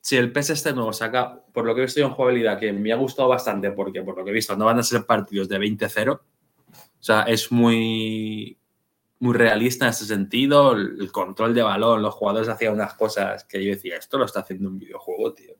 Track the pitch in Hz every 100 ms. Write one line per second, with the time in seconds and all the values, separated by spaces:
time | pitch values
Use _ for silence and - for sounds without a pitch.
0 | - 131 120 139 143 151 160 127 110 107
1 | 113 123 113 - _ 120 113 117 131 147
2 | 135 127 127 123 110 101 107 101 107 117
3 | 131 - 127 120 - 101 98 98 95 92
4 | 92 92 95 110 113 101 107 120 120 120
5 | - 110 98 101 95 98 107 104 104 107
6 | 113 147 _ _ _ _ _ - - _
7 | - 107 113 110 - 120 117 113 113 110
8 | 110 110 110 107 104 - _ _ _ _
9 | _ _ 123 117 117 107 120 123 127 113
10 | 107 104 98 120 139 143 139 110 98 -
11 | 98 - 90 95 113 117 110 98 113 113
12 | 107 - 104 107 113 110 110 104 101 -
13 | 110 104 98 101 - 98 98 95 90 85
14 | - 135 117 101 - 95 98 95 - 101
15 | - 110 113 - 92